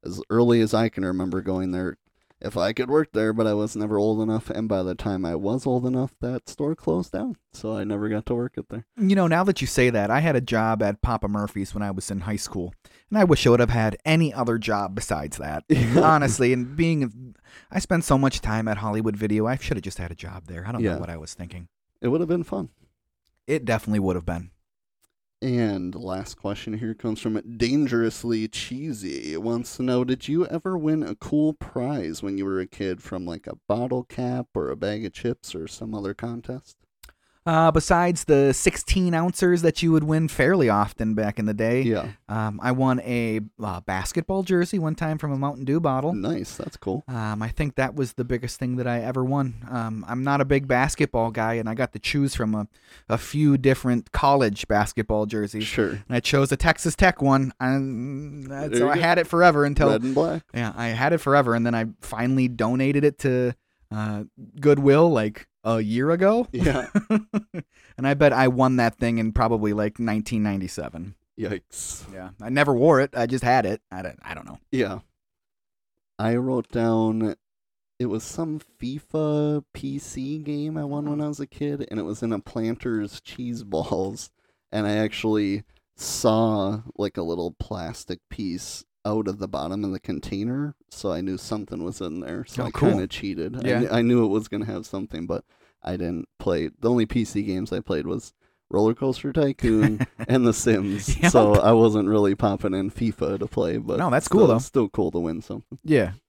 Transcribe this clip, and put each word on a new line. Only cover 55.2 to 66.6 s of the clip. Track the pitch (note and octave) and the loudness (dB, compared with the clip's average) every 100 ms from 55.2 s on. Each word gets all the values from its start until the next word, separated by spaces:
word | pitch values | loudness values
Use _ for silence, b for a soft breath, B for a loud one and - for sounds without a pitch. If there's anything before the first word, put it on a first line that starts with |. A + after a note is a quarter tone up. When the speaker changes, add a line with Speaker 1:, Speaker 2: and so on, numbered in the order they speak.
| G#2+ | 0
Speaker 2:
jerseys. | A2 G2+ G#2+ | -2 -4 -6
Speaker 1:
Sure. | G#2+ - G2+ | -4 0 0
Speaker 2:
And | G2+ - | -2 -4
I | B2 | -2
chose | - C#3 C3+ | 2 2 2
a | C#3 | 2
Texas | E3+ - E3+ | 2 2 -2
Tech | - F#3+ - | 4 4 4
one, | C#3 C3+ C3+ - | 2 2 2 -2
and | B2+ C3+ C3+ A#2+ B2+ C#3 D3 D3 C3 | -2 0 -2 -6 -8 -8 -12 -14 -14
that, | C#3 D3+ | -10 -2
Speaker 1:
There | A#2+ | 2
Speaker 2:
so | |
Speaker 1:
you | B2+ | 4
Speaker 2:
I | |
Speaker 1:
go. | D3 | 4
Speaker 2:
had | E3+ E3+ | 4 4
it | E3 | 2
forever | E3+ F3 D3 | 6 6 8
until | C#3+ C#3+ C#3+ | 4 4 4
Speaker 1:
Red | A2 | 4
and | B2 | 2
black. | C3+ E3 E3 _ | 0 0 -2 _
Speaker 2:
Yeah, | A#2+ A2+ - | -4 -4 -4
I | A#2 | -4
had | A2 C#3 | 0 2
it | E3 | 2
forever, | - C#3+ B2+ A#2 | 4 4 4 2
and | A#2 | 2
then | |
I | A#2 A2+ - | 0 -2 -8
finally | - A2 A#2+ C3 B2+ | -4 0 2 2 2
donated | A#2+ A2+ B2+ C3+ C#3+ | 2 0 2 2 4
it | D3 C#3+ | 4 2
to, | C3+ B2+ B2 A#2+ _ _ _ | 0 2 0 -2 _ _ _
uh, | G#2+ G#2+ G#2 G#2+ - - - | -6 -4 -6 -8 -16 -20 2
Goodwill, | C#3+ C#3 C#3 C#3+ E3+ | 4 6 6 8 6
like, | C3+ G#2+ G#2+ - _ | 4 0 -4 -20 _
a | A2 A2+ | -2 0
year | G#2+ A2+ C#3+ | 0 0 0
ago. | E3+ F#3+ A3+ B3 | 4 4 2 0
Speaker 1:
Yeah. | B2 | 0